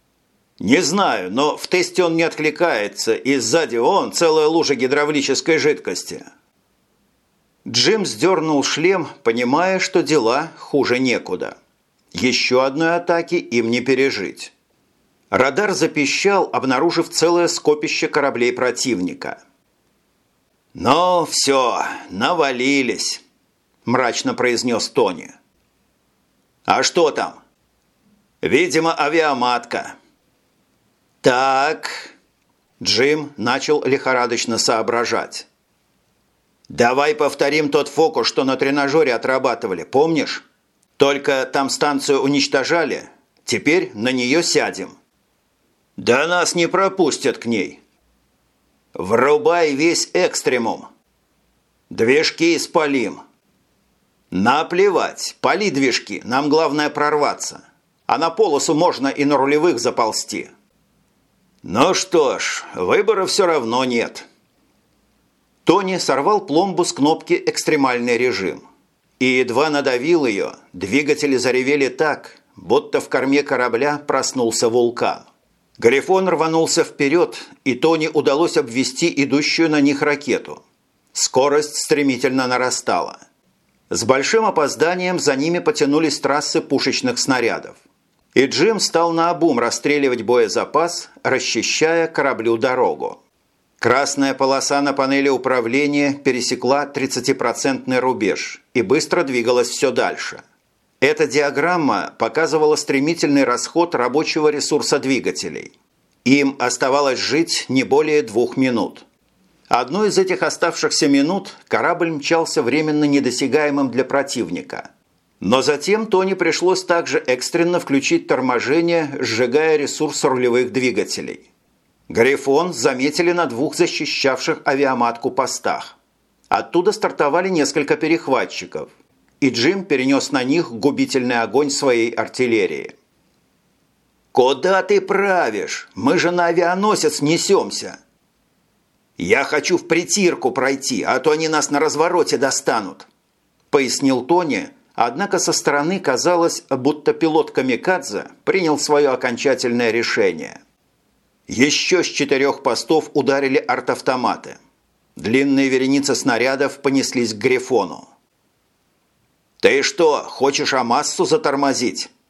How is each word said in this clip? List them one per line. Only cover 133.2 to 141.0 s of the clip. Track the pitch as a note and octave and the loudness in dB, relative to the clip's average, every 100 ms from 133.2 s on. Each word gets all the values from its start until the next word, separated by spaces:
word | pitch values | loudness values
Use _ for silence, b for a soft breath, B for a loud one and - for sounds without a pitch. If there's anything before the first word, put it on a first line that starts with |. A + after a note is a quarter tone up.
| _ _ _ _ _ _ _ _ _ _ _ | _ _ _ _ _ _ _ _ _ _ _
«Куда | A#2+ B2+ C3+ F3+ F#3+ | 2 4 2 2 2
ты | F#3 G3+ | 2 0
правишь? | F#3+ G3 G3 F#3 C#3 G#2 E2 - - - | 2 0 2 2 0 -2 -6 -8 -12 -4
Мы | B2+ E3+ | 0 2
же | D#3+ | 2
на | F3 E3+ | 2 2
авианосец | E3+ E3+ F#3 G#3+ G#3 D#3 D3 | 2 0 0 0 0 0 0
несёмся!» | D3 E3 - F#3+ G#2 - G2 - _ _ _ _ _ _ _ _ _ _ _ - | 0 0 2 2 0 -8 -12 -16 _ _ _ _ _ _ _ _ _ _ _ -8
«Я | F2 A#2+ | 0 2
хочу | C3+ D3 - E3+ | 2 -2 0 -2
в | - | 0
притирку | E3 F3 G3+ F3 C#3 B2+ | -2 0 0 0 0 -2
пройти, | B2+ C3 C#3 - A2+ | 0 -2 -2 -4 -2